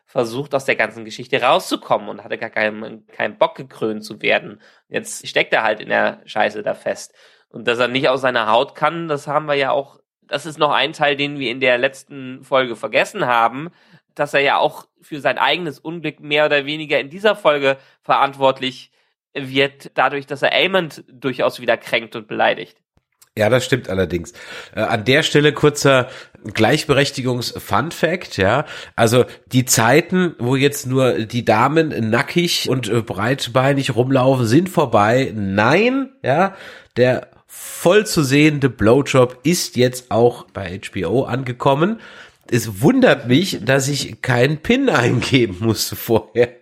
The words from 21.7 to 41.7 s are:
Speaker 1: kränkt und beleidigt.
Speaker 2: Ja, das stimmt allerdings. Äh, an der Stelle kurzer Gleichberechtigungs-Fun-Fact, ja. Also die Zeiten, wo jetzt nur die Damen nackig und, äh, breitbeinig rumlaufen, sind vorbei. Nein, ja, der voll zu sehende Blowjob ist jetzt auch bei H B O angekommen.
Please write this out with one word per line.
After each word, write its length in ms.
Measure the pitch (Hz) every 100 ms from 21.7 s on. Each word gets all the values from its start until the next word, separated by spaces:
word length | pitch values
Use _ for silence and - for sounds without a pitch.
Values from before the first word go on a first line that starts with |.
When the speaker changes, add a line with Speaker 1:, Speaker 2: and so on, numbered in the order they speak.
| 113
Speaker 1:
kränkt 400 | - 120 113 117
und 120 | 107
beleidigt. 480 | 113 113 110 - _ _ _ _ _ _ -
Speaker 2:
Ja, 120 | 104
das 140 | 123 -
stimmt 240 | 127 -
allerdings. 420 | 95 90 85 82 - - - -
Äh, 80 | -
an 220 | 107 110 107
der 180 | 139
Stelle 280 | 156 147 147
kurzer 540 | - 147 147 139 131 123 - - - 110
Gleichberechtigungs-Fun-Fact, 1800 | 104 110 151 - 135 139 - 127 123 113 - - 101 151 - 165 226 - -
ja. 280 | 95 127 - - - -
Also 300 | 117 123 - - _
die 180 | 127 123
Zeiten, 680 | - 113 143 170 185 180 -
wo 160 | 117 131
jetzt 300 | 139 135 123
nur 260 | 131 131 -
die 260 | 107 120 113
Damen 640 | 107 131 160 156 - 110
nackig 600 | 113 143 175 175 - -
und, 200 | 131 110
äh, 120 | 117
breitbeinig 920 | 110 98 110 135 - 120 131 139 135 113
rumlaufen, 500 | 127 135 131 131 113
sind 240 | 135 185
vorbei. 600 | - 139 107 104 127 127 110
Nein, 760 | 98 98 110 165 233 269 262 _
ja, 320 | 117 143 196 - - - _ -
der 300 | 123 123 - _ _
voll 580 | - - - 170 208 214
zu 180 | -
sehende 460 | 135 143 156 147 131
Blowjob 720 | - 101 131 139 135 123 -
ist 320 | 160 175 - -
jetzt 360 | 127 123 -
auch 340 | 107 120 - -
bei 120 | - 82 95
H 100 | -
B 120 | 101 87
O 180 | 117
angekommen. 760 | - 127 127 120 143